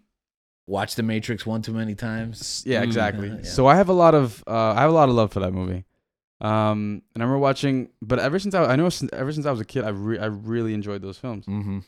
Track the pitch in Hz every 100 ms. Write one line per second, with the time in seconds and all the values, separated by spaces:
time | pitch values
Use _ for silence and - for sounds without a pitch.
0 | _ _ _ _ _ _ - 98 101 -
1 | 113 110 104 110 - 110 110 113 110 104
2 | 117 110 113 113 - - - 120 120 113
3 | 107 104 101 113 - - 131 165 190 185
4 | 165 156 127 107 - 113 113 107 147 165
5 | 139 120 107 101 92 92 92 90 90 _
6 | _ _ _ _ 107 107 107 107 104 104
7 | - - 117 139 139 135 143 131 120 _
8 | 110 123 135 170 202 190 143 131 175 -
9 | 131 - 131 151 147 123 107 135 110 98
10 | 104 113 107 101 110 117 113 107 101 101
11 | 95 95 131 107 98 104 101 98